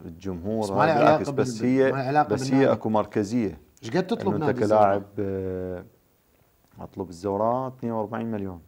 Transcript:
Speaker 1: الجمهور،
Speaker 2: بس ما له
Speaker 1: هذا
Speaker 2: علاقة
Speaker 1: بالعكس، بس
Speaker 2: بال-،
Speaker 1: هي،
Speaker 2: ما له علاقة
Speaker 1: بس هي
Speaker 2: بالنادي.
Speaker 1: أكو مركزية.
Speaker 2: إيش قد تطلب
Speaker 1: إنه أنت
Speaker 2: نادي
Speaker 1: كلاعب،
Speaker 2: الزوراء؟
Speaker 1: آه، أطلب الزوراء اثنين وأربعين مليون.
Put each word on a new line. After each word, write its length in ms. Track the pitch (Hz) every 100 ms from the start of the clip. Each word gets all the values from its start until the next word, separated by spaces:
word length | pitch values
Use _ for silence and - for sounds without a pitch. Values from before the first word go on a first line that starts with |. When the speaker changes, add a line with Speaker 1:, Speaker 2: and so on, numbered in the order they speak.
Speaker 1:
الجمهور، 580 | 90 82 98 90 95 110
Speaker 2:
بس 80 | 104
ما 40 | 98
له 80 |
Speaker 1:
هذا 80 | 156
Speaker 2:
علاقة 260 | 147 117 156
Speaker 1:
بالعكس، 120 | 143
بس 280 | 131 127 110
Speaker 2:
بال-، 60 | 123
Speaker 1:
هي، 260 | 131 135
Speaker 2:
ما 40 | 127
له 40 |
علاقة 260 | 127 151 147
Speaker 1:
بس 140 | 107
هي 80 | 131
Speaker 2:
بالنادي. 220 | 135 131
Speaker 1:
أكو 160 | 117 113
مركزية. 720 | 107 101 113 101 123 101 78 - _
Speaker 2:
إيش 140 | 117 170
قد 100 | 180
تطلب 280 | 226 202
Speaker 1:
إنه 20 | 156
أنت 80 |
Speaker 2:
نادي 160 | 156 123 104
Speaker 1:
كلاعب، 360 | 107 101 101
Speaker 2:
الزوراء؟ 260 | 98 - 98
Speaker 1:
آه، 560 | 95 92 92 92 90 - _ _ _ _ _ _ _ _ -
أطلب 280 | 82 - 90
الزوراء 600 | 82 98 98 110 127 131
اثنين 240 | 131 117
وأربعين 380 | 113 104 113 113
مليون. 300 | 107 98 87